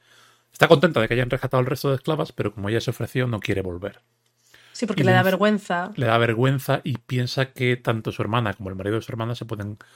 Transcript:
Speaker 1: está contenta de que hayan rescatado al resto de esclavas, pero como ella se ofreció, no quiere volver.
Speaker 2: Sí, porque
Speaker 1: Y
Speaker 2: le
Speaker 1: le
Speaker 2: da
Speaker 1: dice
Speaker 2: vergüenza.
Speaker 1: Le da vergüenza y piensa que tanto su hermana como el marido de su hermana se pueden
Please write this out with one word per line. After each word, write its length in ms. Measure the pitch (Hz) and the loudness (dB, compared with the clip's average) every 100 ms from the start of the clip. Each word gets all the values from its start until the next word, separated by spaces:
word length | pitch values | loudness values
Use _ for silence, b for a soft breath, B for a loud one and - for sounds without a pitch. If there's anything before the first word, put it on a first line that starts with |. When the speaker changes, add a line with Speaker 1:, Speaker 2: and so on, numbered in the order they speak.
| b b b b b | b b b b b
Speaker 1:
está 160 | - 151 | 2 6
contenta 320 | 160 170 135 | 6 6 2
de 80 | 113 | 0
que 60 | |
hayan 160 | 120 123 | 0 0
rescatado 300 | 131 - 131 | -2 -2 0
al 80 | 123 | 0
resto 220 | 123 139 | -2 -2
de 60 | 131 | -2
esclavas, 360 | - 151 - | -2 -4 -4
pero 220 | - 107 | -4 -6
como 140 | - 101 | -4 -2
ella 120 | 113 | -2
se 80 | 127 | -2
ofreció, 380 | - 110 131 123 | -4 -4 -2 -2
no 120 | 110 | -2
quiere 220 | - 95 | -2 -2
volver. 400 | 92 87 98 - _ _ _ _ b b b | -4 -6 -10 -12 _ _ _ _ b b b
Speaker 2:
Sí, 120 | b 214 | b -4
porque 140 | 196 | 2
Speaker 1:
Y 20 | 185 | 4
Speaker 2:
le 60 | |
Speaker 1:
le 40 | 185 | 6
Speaker 2:
da 40 | |
Speaker 1:
dice 100 | 185 | 6
Speaker 2:
vergüenza. 600 | 180 208 208 - 175 185 180 | 4 2 2 -2 -4 -4 -4
Speaker 1:
Le 100 | 117 | 2
da 100 | 117 | 4
vergüenza 640 | 117 113 131 139 139 131 | 2 2 2 2 0 -2
y 140 | - 113 | -2 -6
piensa 540 | - 127 123 - 131 | -4 -4 -2 -2 -4
que 240 | - 123 123 | -2 0 0
tanto 340 | 123 113 110 | -2 -4 -4
su 100 | - | -6
hermana 320 | 101 120 107 | -2 0 0
como 160 | - 95 | -4 -8
el 60 | 95 | -6
marido 200 | 101 110 | -4 -4
de 60 | |
su 100 | - | -4
hermana 240 | 113 117 120 | -6 -6 -6
se 100 | 113 | -8
pueden 320 | 104 101 101 B | -8 -8 -12 B